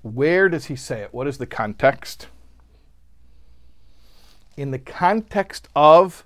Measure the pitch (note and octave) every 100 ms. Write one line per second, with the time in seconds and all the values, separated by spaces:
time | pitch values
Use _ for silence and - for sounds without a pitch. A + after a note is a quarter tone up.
0 | A2 A#2 D3 F3+ F#3+ E3 - C3 - A#2+
1 | G2+ A#2+ C#3 C3 - - A2 G#2 C#3 C#3
2 | - - - - - - _ _ _ -
3 | - - - - - - - - - -
4 | - - - - - - C#3 C3 - -
5 | F3+ A3 G#3+ G#3 F#3+ - - C#3+ D3+ E3
6 | F#3 -